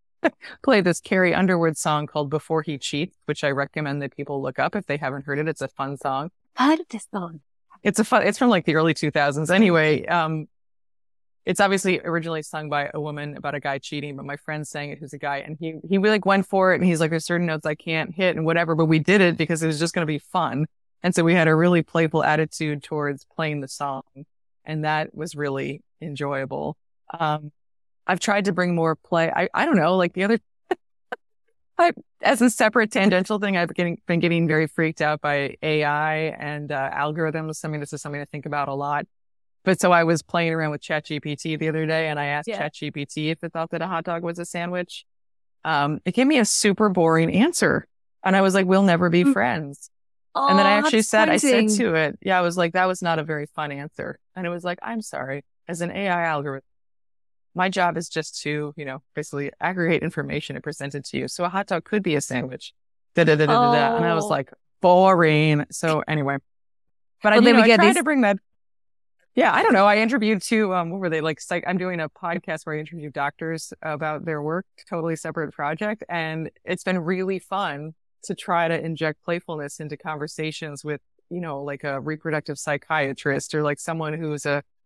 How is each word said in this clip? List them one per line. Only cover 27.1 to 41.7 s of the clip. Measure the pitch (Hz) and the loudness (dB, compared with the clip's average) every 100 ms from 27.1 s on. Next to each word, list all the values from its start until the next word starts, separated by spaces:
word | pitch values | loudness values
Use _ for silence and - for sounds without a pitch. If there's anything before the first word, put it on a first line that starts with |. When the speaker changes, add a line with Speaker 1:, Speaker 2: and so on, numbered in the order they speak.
| 170 | -4
Speaker 1:
Um, | 156 151 151 _ _ _ _ _ - | -2 -2 -6 _ _ _ _ _ -4
I've | 180 | -2
tried | - 202 | 0 0
to | 202 | 0
bring | 170 180 170 | 0 0 0
more | 160 | 0
play. | 156 _ 170 165 | -2 _ 0 2
I, | - 185 | 0 -2
I | - | 0
don't | 285 214 | 2 4
know, | 156 185 | 4 2
like, | 175 | 0
the | 185 | 0
other, | 202 226 - _ _ | 0 0 -2 _ _
<laughs> | - _ _ _ - _ _ _ _ _ - | -8 _ _ _ -16 _ _ _ _ _ 2
I, | 339 - - _ | 2 2 -14 _
as | - 240 | 2 4
a | 247 | 4
separate | - 220 240 214 | 4 2 4 2
tangential | 185 196 180 185 214 | 2 4 4 2 -2
thing, | 202 185 | 0 0
I've | 170 | 0
getting, | - 175 170 - | -2 -4 -4 -2
been | 170 | 0
getting | 170 170 165 | 2 2 2
very | 156 160 | 2 0
freaked | - 160 - | 0 -2 0
out | 151 151 | 0 0
by | 147 143 139 - | 0 -2 -2 -4
A | 156 151 | -2 0
I | 147 147 156 156 160 - | 0 0 0 -2 -4 -6
and, | 147 147 147 | -8 -8 -6
uh, | 143 135 | -4 -4
algorithms. | - 147 156 160 160 156 156 | -4 -4 -2 -4 -4 -8 -8
I | 156 | -8
mean, | 151 | -8
this | 143 | -8
is | 147 | -10
something | 147 147 | -10 -10
I | 143 | -10
think | 147 151 | -12 -6
about | 147 139 | -4 -4
a | |
lot. | 139 143 147 - _ _ _ _ _ | -4 -4 -4 -6 _ _ _ _ _
But | 185 180 | -2 2
so | 185 | 4
I | 170 | 6
was | 165 165 | 4 0
playing | - 170 165 | 0 -2 0
around | 160 156 | 0 -2
with | 147 | -6
Chat | - 151 - | -6 -6 -4
G | 151 | -8
P | 151 143 | -6 -6
T | 165 | -6
the | 156 | -2
other | 156 | -2